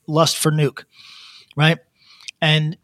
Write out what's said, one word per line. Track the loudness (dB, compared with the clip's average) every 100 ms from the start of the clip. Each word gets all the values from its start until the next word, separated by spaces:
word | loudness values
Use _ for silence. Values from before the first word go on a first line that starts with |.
| -4
Lust | 0 0 0
for | 0
Nuke," | 0 -2 -4 -20 _ -20 -20 -20 -20 -12 0
right? | 0 0 _ _ _ -20 -18 -4
And | 0 0 0 -6